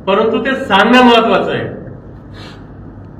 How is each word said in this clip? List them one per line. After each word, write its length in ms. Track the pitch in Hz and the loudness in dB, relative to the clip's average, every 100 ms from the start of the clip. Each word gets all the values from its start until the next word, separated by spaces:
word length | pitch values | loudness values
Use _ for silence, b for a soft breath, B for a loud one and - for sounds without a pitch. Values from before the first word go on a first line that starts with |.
| - | -2
परंतु 380 | 202 220 - 269 | 0 0 -2 -4
ते 100 | 262 | -4
सांगणं 460 | - 196 226 254 | 0 2 4 4
महत्वाचं 500 | 240 226 220 185 - | 6 4 2 0 -2
आहे. 120 | - - - - - - - - - B B - - - - - | -6 -8 -12 -16 -18 -20 -20 -20 -20 B B -20 -20 -20 -20 -20